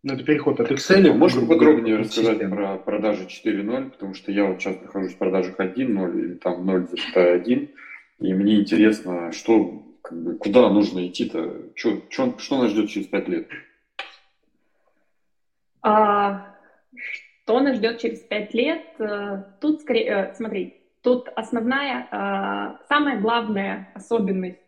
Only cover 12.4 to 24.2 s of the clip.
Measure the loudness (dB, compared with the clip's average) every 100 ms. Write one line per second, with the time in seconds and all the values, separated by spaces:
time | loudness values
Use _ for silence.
12.4 | -4 0 0 0 -2 -4 -4 -4 -4 -6
13.4 | -8 -18 -20 _ _ -18 -18 -20 _ _
14.4 | _ _ _ _ _ _ _ _ _ _
15.4 | _ _ _ _ 2 4 4 2 0 -4
16.4 | -12 -20 _ _ _ -18 -14 -16 -18 _
17.4 | 0 2 2 2 -2 -2 -6 -8 -6 -6
18.4 | -2 0 0 -2 -8 -8 -6 -6 -6 -10
19.4 | -12 _ -2 -2 0 0 0 -2 -4 -6
20.4 | -8 -6 -8 _ _ _ 0 0 0 -10
21.4 | -4 -4 -2 -2 -2 -6 -8 -6 -4 -2
22.4 | -4 -4 -6 -12 _ 0 0 0 0 -2
23.4 | -2 -4 -4 -8 -12 -20 -4 -2